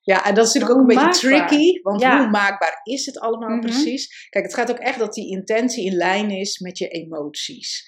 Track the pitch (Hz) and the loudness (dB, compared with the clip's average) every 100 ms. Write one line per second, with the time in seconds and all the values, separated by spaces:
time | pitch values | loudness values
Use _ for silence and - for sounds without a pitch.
0 | - 190 202 202 226 269 214 262 254 247 | 0 2 4 4 4 2 4 6 6 6
1 | 320 349 254 294 - 294 339 349 196 202 | 4 4 2 2 4 4 4 2 -2 0
2 | 254 277 226 208 196 196 165 - - 269 | 4 4 4 2 0 0 -4 -4 -8 -8
3 | - - 226 226 220 233 226 240 320 269 | -8 -6 -6 -4 -4 -4 -2 -2 -2 -2
4 | - - - 202 185 - 240 233 254 254 | -8 -16 -8 -6 -4 -4 -4 -4 -6 -4
5 | 214 220 - 190 190 220 247 240 190 175 | -6 -6 -8 -8 -2 -2 0 -2 -4 -2
6 | 175 196 208 190 190 - 180 185 185 165 | 0 0 -2 -4 -6 -8 -12 -8 -8 -8
7 | 160 156 147 - - - - - | -10 -10 -10 -10 -12 -12 -12 -12